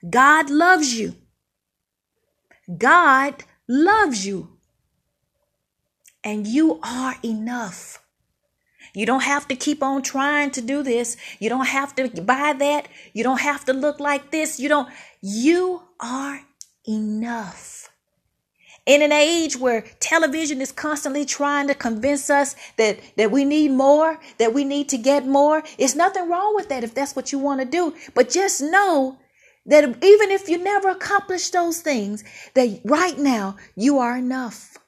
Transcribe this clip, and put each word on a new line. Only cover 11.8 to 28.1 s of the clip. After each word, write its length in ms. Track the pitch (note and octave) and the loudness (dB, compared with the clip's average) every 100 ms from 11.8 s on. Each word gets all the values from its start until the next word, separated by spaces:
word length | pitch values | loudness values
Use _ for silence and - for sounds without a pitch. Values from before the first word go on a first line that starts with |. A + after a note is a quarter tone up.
| C#4 - | -4 -4
to 120 | C4 F#3 | -6 -6
buy 320 | F#3 C4 D4 | -2 0 0
that. 340 | C4+ C#4+ D4 - - - | 0 0 -2 -4 -20 -16
You 100 | G3+ | -6
don't 180 | A3+ B3+ | -2 -2
have 240 | C#4+ C#4+ - | -2 -4 -4
to 80 | |
look 260 | C4+ D4 D4 | -2 -2 -2
like 300 | C#4+ C#4+ C#4 | -4 -4 -4
this. 300 | D#4 D#4 - | -4 -4 -4
You 100 | C4+ | 0
don't, 180 | D4+ - - - _ | 0 -2 -14 -20 _
you 600 | G3 G#3 B3+ F4 F#4 F4 - _ | -10 -2 2 2 0 -6 -12 _
are 420 | A#3+ B3+ C#4 C#4 - _ - _ - | -10 -8 -8 -12 -18 _ -20 _ -8
enough. 1000 | G#3+ G#3+ G#3+ A#3 A#3 G3 E3+ - - - _ _ _ _ _ _ _ _ - - | -6 -4 -6 -6 -8 -12 -16 -20 -20 -20 _ _ _ _ _ _ _ _ -12 2
In 160 | C#4+ | 4
an 100 | D4 | 4
age 460 | D4 D4+ E4+ D#4+ C4 | 4 2 2 -2 -2
where 240 | B3+ A3+ - _ | -2 -2 -6 _
television 640 | - D#4+ D#4+ D4 D#4 C#4 | -2 0 0 -2 -6 -6
is 100 | C4 | -8
constantly 540 | - D4+ D4 D4 C#4 C#4+ | -8 -6 -6 -4 -6 -6
trying 420 | - C#4+ C#4+ C#4+ | -4 -2 -2 -2
to 80 | C#4 | -4
convince 540 | A#3+ A3+ B3+ C#4+ - | -4 -4 -2 -2 0
us 260 | C#4+ C#4 - - - | 0 0 -4 -18 -2
that, 220 | A3 G3 - - | 0 0 -10 0
that 140 | G#3+ | 2
we 140 | B3 C#4 | 2 2
need 260 | D4 D4+ | 2 2
more, 480 | C4 C4+ D4 D#4+ D4+ - - | 2 4 6 4 -2 -12 -2
that 160 | A3+ | 0
we 100 | A#3+ | 0
need 260 | C#4 C#4+ C#4+ | -2 -4 -4
to 80 | C4+ | -2
get 280 | A#3 C#4+ C4 | 2 2 2
more, 380 | C#4 D4 D#4 D#4 - | 2 4 2 -4 -2
it's 180 | C4 C#4+ | -2 2
nothing 340 | F4+ F#4+ E4+ | 0 0 -4
wrong 260 | F4 G4+ G#4+ | -2 0 -2
with 140 | - | -2
that 140 | C4+ | -6
if 100 | A#3 | -6
that's 220 | B3 C#4 - | -6 -6 -6
what 160 | B3+ | -6
you 80 | C#4 | -4
want 220 | C#4 C4+ | -2 -2
to 40 | C4 | -2
do. 300 | D#4+ F4 - - | -2 -2 -4 -8